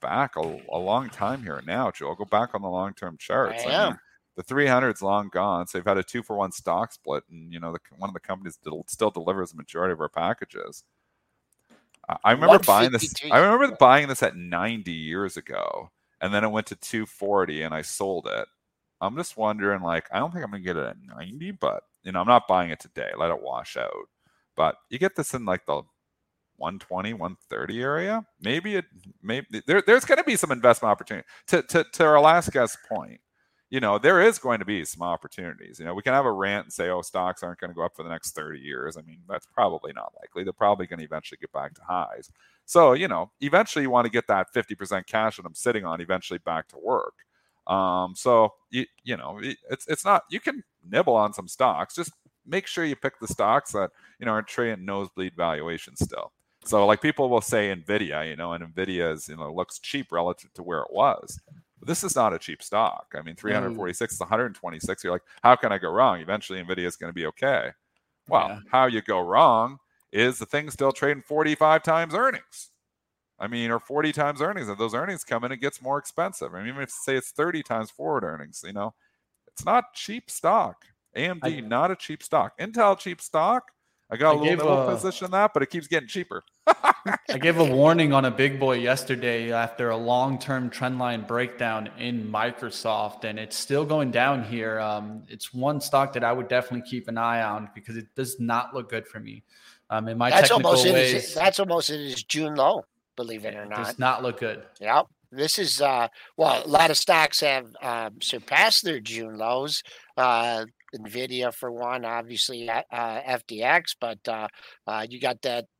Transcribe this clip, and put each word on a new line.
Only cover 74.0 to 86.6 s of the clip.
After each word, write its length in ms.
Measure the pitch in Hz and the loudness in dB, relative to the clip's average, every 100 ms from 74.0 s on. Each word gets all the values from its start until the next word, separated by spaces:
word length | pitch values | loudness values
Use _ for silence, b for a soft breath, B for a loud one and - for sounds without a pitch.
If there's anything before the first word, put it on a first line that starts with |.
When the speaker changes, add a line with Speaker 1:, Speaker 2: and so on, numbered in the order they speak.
| 156 | -2
Speaker 1:
times 300 | 151 143 143 | 0 -2 0
earnings. 280 | 160 202 110 | -4 -4 -6
If 100 | 98 | -4
those 160 | 113 | -2
earnings 280 | 117 180 180 | -2 -6 -8
come 220 | - 117 | -6 -4
in, 80 | 123 | -4
it 60 | 131 | -4
gets 240 | 139 - | -6 -6
more 160 | 127 143 | -4 -4
expensive. 560 | - - 185 - - | -4 -6 -6 -6 -10
I 60 | 87 | -10
mean, 80 | 110 | -10
even 140 | 135 | -10
if, 80 | 135 | -10
say 240 | - - | -8 -2
it's 160 | 131 - | -2 -2
thirty 320 | - 165 160 | -2 -2 -2
times 280 | - 117 107 | -4 -4 -4
forward 340 | - 156 143 | -8 -4 -2
earnings, 400 | 90 78 73 - 87 | -4 -8 -12 -16 -12
you 60 | |
know, 220 | 104 104 - _ _ _ _ _ | -8 -8 -8 _ _ _ _ _
it's 180 | - | -8
not 280 | - 240 - | 0 0 0
cheap 380 | - - 226 - | -8 -12 -12 -12
stock. 560 | - - 220 107 - _ _ _ | -4 2 2 2 -4 _ _ _
A 120 | - 160 | -6 -4
M 120 | 175 | -2
D, 140 | 131 151 | -4 -4
Speaker 3:
I 20 | |
Speaker 1:
not 300 | 107 120 170 | -2 0 0
a 60 | 185 | -2
cheap 260 | - 151 | -8 -12
stock. 360 | - 156 104 - | -2 0 0 -4
Intel, 400 | 196 226 208 190 | -6 2 4 4
cheap 220 | 190 170 | -2 -10
stock. 500 | - 160 175 247 - _ _ _ - | -4 0 2 2 -2 _ _ _ -10
I 80 | 113 | 2
got 120 | 156 | 4
a 0 | |
Speaker 3:
I 40 | |
Speaker 1:
little 100 | 151 | 6
Speaker 3:
gave 140 | 151 175 | 4 2
Speaker 1:
nibble 300 | 156 139 127 | 4 4 4
Speaker 3:
a 60 | |
Speaker 1:
position 300 | 117 185 180 | 0 -2 -4
in 60 | 180 | -2
that, 200 | 185 214 | 2 4
but 120 | 151 | 2
it 20 | 135 | -2
keeps 180 | 175 147 | -4 -2
getting 200 | 165 120 | -2 -2
cheaper. 360 | 196 175 - - | -8 -8 -10 -14
<laughs> 100 | _ | _